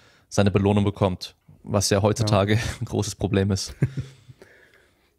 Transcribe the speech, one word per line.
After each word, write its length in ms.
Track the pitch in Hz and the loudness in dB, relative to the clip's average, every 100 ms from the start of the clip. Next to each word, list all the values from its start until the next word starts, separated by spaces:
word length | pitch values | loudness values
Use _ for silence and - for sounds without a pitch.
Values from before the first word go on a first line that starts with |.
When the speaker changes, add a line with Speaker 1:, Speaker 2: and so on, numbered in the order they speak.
| _ _ _ | _ _ _
Speaker 1:
seine 220 | - 101 | 0 2
Belohnung 320 | 98 98 104 | 2 2 2
bekommt, 540 | 101 - 98 90 - - _ _ | 0 0 -2 -2 -10 -20 _ _
was 260 | - 101 - | -6 -2 0
ja 140 | 101 | 2
heutzutage 520 | 104 107 107 104 101 | 2 0 2 2 2
Speaker 2:
Ja. 60 | 110 - | 0 -2
Speaker 1:
<laughs> 100 | - | -8
ein 40 | |
großes 300 | 117 107 104 | -6 -4 -4
Problem 380 | - 92 101 98 | -4 -2 0 0
ist. 240 | 98 - - | -2 -4 -4
Speaker 2:
<laughs> 40 | 131 - - - - - - _ _ _ _ _ _ | -4 -4 -12 -16 -20 -20 -20 _ _ _ _ _ _